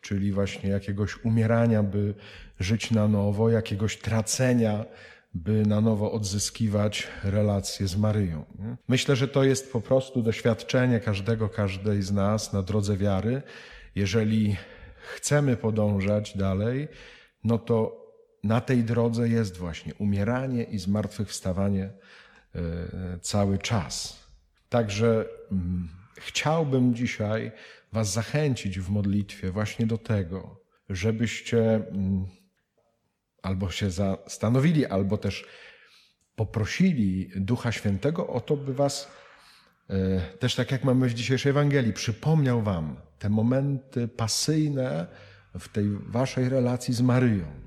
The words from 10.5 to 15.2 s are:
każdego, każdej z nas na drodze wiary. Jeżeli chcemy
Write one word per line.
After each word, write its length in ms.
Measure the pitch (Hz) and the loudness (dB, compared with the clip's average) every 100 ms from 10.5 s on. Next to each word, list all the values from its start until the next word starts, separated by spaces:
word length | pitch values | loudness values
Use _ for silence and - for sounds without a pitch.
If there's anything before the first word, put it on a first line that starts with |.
| 110 - 131 127 117 | 0 0 2 4 2
każdego, 500 | 110 98 101 113 107 | 0 -2 0 -2 -2
każdej 520 | - 101 92 101 101 | 0 -2 0 0 0
z 100 | 95 | 0
nas 420 | 101 98 107 - | 0 2 0 -2
na 80 | 101 | -4
drodze 360 | 90 104 98 101 | 0 0 0 0
wiary. 440 | 101 98 104 131 - - - - - - | 2 2 0 -2 -6 -18 -20 -20 -10 -2
Jeżeli 600 | 98 110 110 110 104 95 - - - - - | 0 2 2 2 2 0 -6 -20 -20 -20 -16
chcemy 420 | - | -10